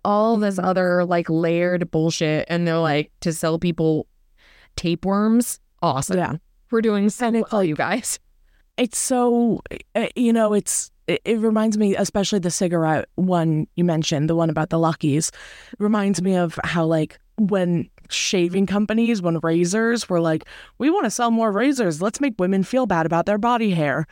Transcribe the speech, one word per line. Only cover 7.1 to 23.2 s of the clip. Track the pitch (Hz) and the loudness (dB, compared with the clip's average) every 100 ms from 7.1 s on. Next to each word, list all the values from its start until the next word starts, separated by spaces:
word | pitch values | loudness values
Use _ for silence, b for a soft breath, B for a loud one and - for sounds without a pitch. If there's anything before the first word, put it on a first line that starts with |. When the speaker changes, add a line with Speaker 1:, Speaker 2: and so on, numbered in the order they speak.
Speaker 1:
so | - 240 | 0 -2
Speaker 2:
And | 226 | 0
it's | 214 | 0
Speaker 1:
well, | 214 | 0
Speaker 2:
like | 175 | 0
Speaker 1:
you | |
guys. | 151 151 220 - - _ _ _ _ _ - | 0 -2 -2 -4 -10 _ _ _ _ _ -4
Speaker 2:
It's | 247 - | -4 -2
so, | - 247 247 240 233 185 - - - - | -2 0 2 2 2 0 -6 -14 -6 -4
uh, | 226 | -4
you | - 233 | 0 2
know, | 233 214 | 4 4
it's, | 208 - - - _ - | 2 0 -6 -8 _ -4
it, | - | -4
it | - 226 | 0 0
reminds | 226 220 220 214 | 2 2 2 2
me, | 208 196 | 2 2
especially | 196 208 185 208 | 0 -2 0 0
the | 170 | -2
cigarette | - 180 170 156 143 - - | -2 0 0 2 0 -2 -2
one | 185 175 160 156 - | 0 2 2 0 -2
you | - | 0
mentioned, | 175 160 151 147 156 | 0 2 0 0 0
the | 165 | 2
one | 165 | 0
about | 156 156 | 0 -2
the | 165 | 0
Luckies, | 165 156 151 143 - B B B B B | 0 0 0 0 -2 B B B B B
reminds | 208 214 196 196 | 0 0 0 0
me | 185 180 | 0 0
of | 170 - | 0 -2
how, | - 170 | -4 0
like, | 160 160 156 - _ - | 0 0 -2 -6 _ -2
when | 202 196 175 170 - _ - | 0 2 2 0 -2 _ -8
shaving | - - 190 175 190 190 | -6 -2 0 0 0 0
companies, | 202 208 220 233 220 | 0 0 0 0 0
when | 175 165 | 0 -2
razors | 165 170 175 214 226 233 - | 0 0 2 0 0 -2 -2
were | 175 | 0
like, | 165 160 - B B - | 0 -2 -6 B B -2
"We | 269 | 0
wanna | 392 247 | 0 -2
sell | - 233 | -2 0
more | 226 226 | 2 0
razors. | 196 269 262 196 151 | 2 0 0 -2 0
Let's | 202 - | -4 -2
make | 277 214 | -4 0
women | 180 196 | 0 0
feel | 185 254 | 0 -2
bad | 240 170 160 | 0 0 0
about | 170 | 0